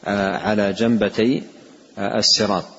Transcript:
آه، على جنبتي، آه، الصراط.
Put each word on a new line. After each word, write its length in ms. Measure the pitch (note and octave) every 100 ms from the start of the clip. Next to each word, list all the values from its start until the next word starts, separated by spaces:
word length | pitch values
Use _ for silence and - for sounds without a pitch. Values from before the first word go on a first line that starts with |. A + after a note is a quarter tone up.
آه، 320 | - G2+ G2 F#2+
على 360 | F#2+ G#2+ G2+
جنبتي، 680 | F#2+ A#2 A#2 G2+ - A2 D3+ - - - - - -
آه، 200 | G2 A2
الصراط. 460 | G#2 - G#2 F#2+ -